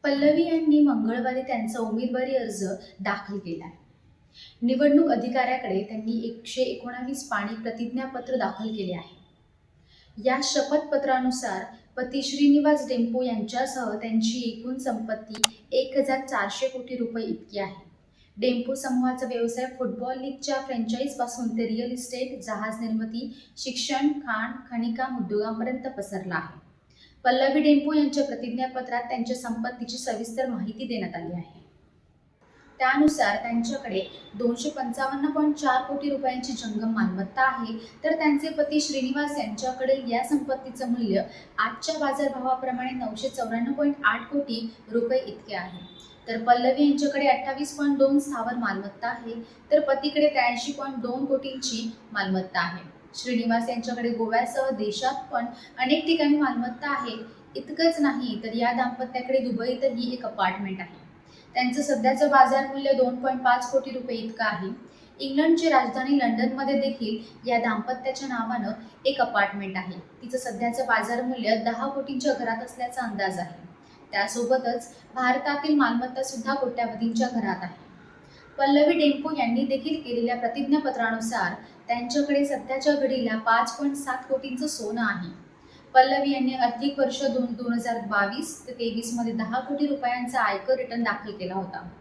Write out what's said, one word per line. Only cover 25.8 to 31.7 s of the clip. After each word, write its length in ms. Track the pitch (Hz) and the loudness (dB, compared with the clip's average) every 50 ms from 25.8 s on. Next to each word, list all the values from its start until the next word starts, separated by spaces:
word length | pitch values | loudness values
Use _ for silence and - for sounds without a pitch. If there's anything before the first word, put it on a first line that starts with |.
| - 262 - | -6 -8 -8
पसरला 380 | 202 196 - 202 185 170 185 170 | -8 -8 -6 -6 -6 -6 -4 -4
आहे. 240 | 156 - - - - - - _ _ _ _ _ _ - _ _ _ - | -4 -4 -6 -14 -18 -20 -20 _ _ _ _ _ _ -20 _ _ _ 2
पल्लवी 380 | 247 254 262 269 277 277 302 | 2 4 6 4 4 4 6
डेंपो 320 | 285 294 294 277 - 294 311 | 6 8 6 6 6 4 4
यांच्या 300 | 302 285 269 - 285 269 | 4 4 4 2 0 0
प्रतिज्ञापत्रात 800 | - 233 226 247 240 220 247 262 254 - 254 247 - 240 240 240 | 0 -2 -6 -6 -6 -4 -4 -4 -4 -4 -6 -6 -4 -4 -4 -4
त्यांच्या 320 | - - 247 226 - 254 | -4 -4 -4 -2 -2 -4
संपत्तीची 640 | - - 240 226 220 226 247 247 - 233 - 247 | -4 -2 -4 -4 -2 -4 -6 -6 -8 -8 -8 -8
सविस्तर 480 | 254 - 262 226 208 233 226 - 247 269 | -6 -4 -4 -4 -4 -4 -6 -2 -2 -2
माहिती 420 | 254 233 190 185 208 - - 262 | -2 -2 -4 -4 -6 -6 -8 -6
देण्यात 280 | - 233 214 185 175 - | -6 -4 -4 -4 -6 -6
आली 180 | 170 170 165 175 | -8 -8 -6 -8
आहे. 260 | 170 165 - - - - - | -8 -10 -10 -16 -20 -20 -20